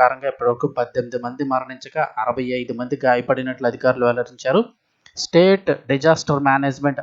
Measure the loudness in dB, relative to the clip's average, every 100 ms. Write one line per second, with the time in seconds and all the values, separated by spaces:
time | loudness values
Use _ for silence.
0 | 2 2 -4 -2 -2 0 -2 -4 -4 -4
1 | -6 -6 -8 -6 -2 -2 -4 -12 -8 -4
2 | -4 -2 -4 -2 -4 -4 -6 -8 -6 -2
3 | 0 0 0 -2 -2 -4 -4 0 0 2
4 | 0 0 -4 -6 0 0 0 _ _ _
5 | _ -12 0 4 6 4 0 -4 -2 0
6 | 2 2 2 0 2 2 0 -2 -2 -2